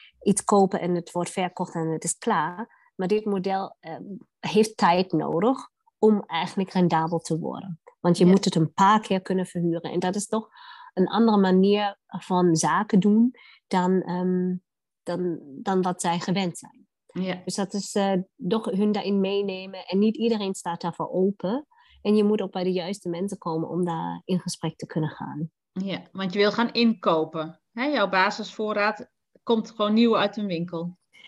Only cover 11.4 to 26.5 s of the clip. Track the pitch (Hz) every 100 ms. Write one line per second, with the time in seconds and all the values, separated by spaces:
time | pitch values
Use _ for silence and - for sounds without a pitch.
11.4 | 190 185 196 208 202 - _ 185 - 180
12.4 | 180 160 156 175 220 202 208 214 247 -
13.4 | - _ _ 190 180 185 - 180 180 180
14.4 | 185 185 - _ _ _ - 175 180 165
15.4 | 143 135 214 190 180 180 175 170 - 185
16.4 | 180 - - _ _ _ _ 175 185 180
17.4 | - 202 190 202 - 208 196 190 185 _
18.4 | 180 220 220 196 208 208 196 202 190 202
19.4 | 196 185 190 185 - 190 220 220 233 220
20.4 | 196 190 180 170 175 - 156 180 190 196
21.4 | 180 262 - _ _ - 208 214 202 214
22.4 | 190 190 185 180 170 202 175 170 202 196
23.4 | 175 160 165 170 175 165 170 175 - 180
24.4 | 175 - 160 - - 165 151 - 139 139
25.4 | 160 - _ 190 196 160 - 190 190 202
26.4 | 202